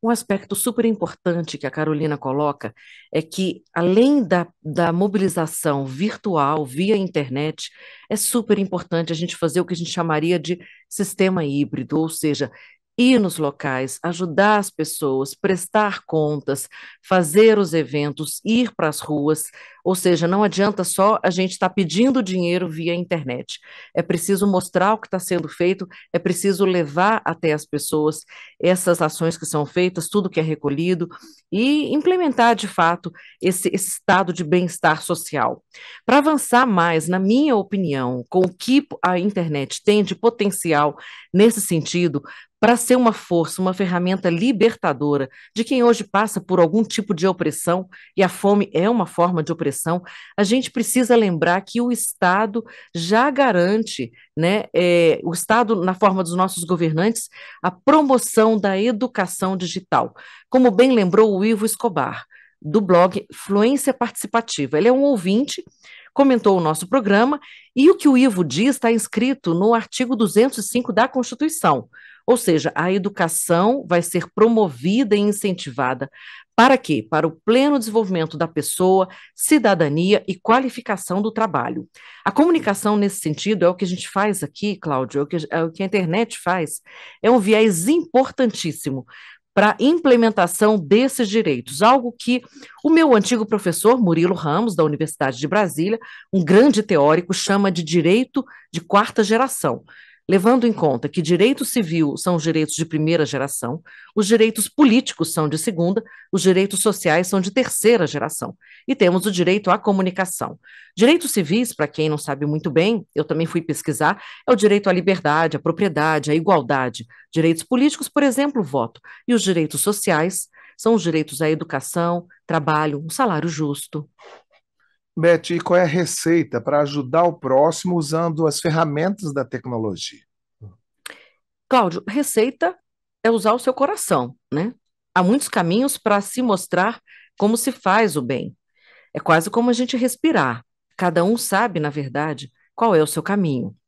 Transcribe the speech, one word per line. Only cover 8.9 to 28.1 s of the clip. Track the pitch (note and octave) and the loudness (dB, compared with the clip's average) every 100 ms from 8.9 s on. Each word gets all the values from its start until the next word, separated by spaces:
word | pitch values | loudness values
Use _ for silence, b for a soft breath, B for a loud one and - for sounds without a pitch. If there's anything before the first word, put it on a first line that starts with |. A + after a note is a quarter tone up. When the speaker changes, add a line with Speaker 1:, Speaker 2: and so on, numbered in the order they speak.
| E3+ E3 | -4 -4
Speaker 1:
a | |
gente | E3 F3 - | -6 -6 -4
fazer | E3 D#3 | -2 -2
o | |
que | F3 | -4
a | E3+ | -6
gente | E3+ | -8
chamaria | - E3 D3+ D#3+ F3 | -6 -2 0 0 -2
de | D3+ F3 B B B | -2 -8 B B B
sistema | - G3 - F#3+ F#3 | -8 -8 0 0 0
híbrido, | D3+ C#3 C#3+ - A#2+ D3+ | -2 -2 -4 -4 -4 -2
ou | D#3+ | -2
seja, | D#3+ D#3 C#3+ C#3+ B B B _ - | -2 -4 -2 -6 B B B _ 0
ir | B3 B3+ | 4 4
nos | G3 D#3+ | 2 -2
locais, | D3 C#3 D3 C3 C3 - | -4 -4 -6 -4 -6 -6
ajudar | E3 E3+ F3+ D3 G3+ G#3+ | -8 -6 -4 2 4 2
as | G3 | 0
pessoas, | - D3+ - D3 C3 C#3 | -6 -8 -4 -2 -2 -4
prestar | - G3 F#3 - G#3+ G#3+ G3 | -6 -4 -4 -2 0 0 -4
contas, | _ D#3+ D3+ D3+ C3 C#3 - B B B | _ -2 0 -2 -4 -6 -6 B B B
fazer | - F#3 E3 E3+ A3 G#3+ | -2 0 2 6 6 6
os | F#3 | 2
eventos, | E3 C3 D3 D3 C#3+ D3+ - | -2 -2 -2 -4 -6 -10 -8
ir | F#3+ A3+ A#3+ | -2 0 0
pras | - D#3+ D3+ | -2 -4 -4
ruas. | - D3+ C#3+ D#3 - B B B | -6 -2 0 -2 -4 B B B
Ou | - | -4
seja, | F#3 F#3 E3+ E3 | 0 2 2 0
não | F#3+ | 2
adianta | G#3 F3+ G3+ G#3 | 0 2 -2 0
só | F3+ - G3 A3 | -4 0 2 2
a | F#3 | 0
gente | F3 F#3 F#3 | -2 -4 -2
tá | F#3 | -2
pedindo | F#3+ F3 D#3+ B3+ C4 | -2 -2 2 2 2
dinheiro | G3 F#3 F3 F3+ F3 | -2 -2 -2 -2 -4
via | D#3 E3 | -6 -4
internet. | F3 F3 E3+ C3 B2 - - B B B - | -4 -4 -6 -6 -10 -10 -16 B B B -6
É | |
preciso | E3+ F3 - G3 G3+ | -2 -4 -2 0 2
mostrar | F#3 F3+ F#3 F#3+ | 0 0 0 0
o | G#3+ | 0
que | - | -4
tá | F#3 | -8
sendo | F#3 F3 D#3 | -4 -4 -4
feito, | - F3 F#3 F3+ B B | -2 -2 -2 -8 B B
é | F3 | -4
preciso | F3 F3 G3 F#3 F#3+ | -2 -2 -2 0 2
levar | F3+ D3+ D3 F#3+ A3 | 2 -2 0 0 0
até | - E3 E3 | -2 -4 -2
as | D3+ | -2
pessoas | - D3 - D#3 D3+ | -4 -8 -4 0 0